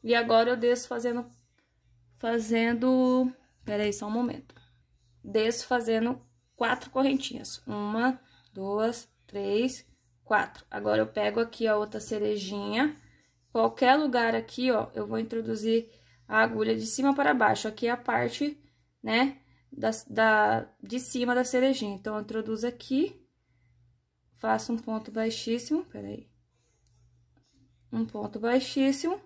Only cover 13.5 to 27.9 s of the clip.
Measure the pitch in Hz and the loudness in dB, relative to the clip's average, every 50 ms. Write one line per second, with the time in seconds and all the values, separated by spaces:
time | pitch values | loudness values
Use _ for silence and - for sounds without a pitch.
13.5 | _ 233 226 226 226 - 262 247 269 302 311 277 240 240 233 226 226 226 226 - | _ 0 0 2 2 2 4 6 6 6 4 2 2 2 2 2 0 -2 -4 -6
14.5 | - - 247 254 233 214 - - - - 214 214 220 226 226 226 233 226 220 226 | -6 -2 0 2 2 2 0 -4 -6 -8 -6 -4 -4 -4 -4 -4 -6 -6 -4 -4
15.5 | 226 214 214 226 226 226 226 - - _ _ _ _ _ _ - 220 220 226 233 | -4 -2 0 2 2 2 0 -2 -20 _ _ _ _ _ _ 0 2 2 2 2
16.5 | 226 214 214 220 220 220 220 226 - - 262 277 277 285 277 - 269 247 226 208 | 2 -2 0 0 0 -2 -2 -4 -2 0 2 2 2 4 4 2 4 6 4 4
17.5 | 214 208 - 220 214 - 240 233 240 240 - - 226 - - 233 233 - 285 294 | 4 2 -2 -8 -6 -4 -2 -2 -2 -2 -2 -2 0 0 0 0 -2 -2 -4 -4
18.5 | 294 - _ _ _ _ _ _ _ _ - 220 220 233 262 277 269 - _ _ | -4 -10 _ _ _ _ _ _ _ _ -4 0 2 2 2 2 -2 -8 _ _
19.5 | _ _ _ _ - - 220 220 226 220 - - 214 214 220 220 214 214 214 208 | _ _ _ _ -10 -2 -2 -2 -2 -2 -8 -6 0 4 4 6 6 6 4 4
20.5 | 220 - - - _ _ - 190 233 254 254 - - 254 240 240 247 247 254 247 | 2 0 -2 -6 _ _ -12 -6 -6 -4 -2 -2 -2 0 0 2 2 2 2 2
21.5 | - 247 254 269 262 262 220 208 202 190 - 214 214 214 208 214 220 220 220 220 | 2 4 4 4 2 0 -2 -6 -6 -6 -8 -6 -6 -6 -6 -6 -6 -6 -4 -4
22.5 | 220 220 226 247 240 - - - 262 269 339 - - - _ _ _ _ _ _ | -4 -4 -4 -6 -6 -8 -8 -4 0 0 0 -2 -4 -16 _ _ _ _ _ _
23.5 | _ _ _ _ _ _ _ _ _ _ _ _ _ _ _ _ _ _ - 220 | _ _ _ _ _ _ _ _ _ _ _ _ _ _ _ _ _ _ 0 0
24.5 | 220 220 - - 233 226 - 233 220 220 220 - 208 220 220 226 226 - - 226 | 0 0 0 -4 -6 -6 -4 -6 -6 -6 -6 -6 -6 -4 -2 -2 -4 -4 -4 -4
25.5 | 226 240 240 - 302 339 359 - - 214 202 196 208 226 226 _ _ _ _ _ | -4 -4 -2 -2 -2 -4 -4 -6 -14 -14 -12 -12 -12 -12 -14 _ _ _ _ _
26.5 | _ _ _ _ _ _ _ _ _ _ _ _ _ _ _ _ _ _ _ _ | _ _ _ _ _ _ _ _ _ _ _ _ _ _ _ _ _ _ _ _
27.5 | _ _ _ _ _ _ _ _ | _ _ _ _ _ _ _ _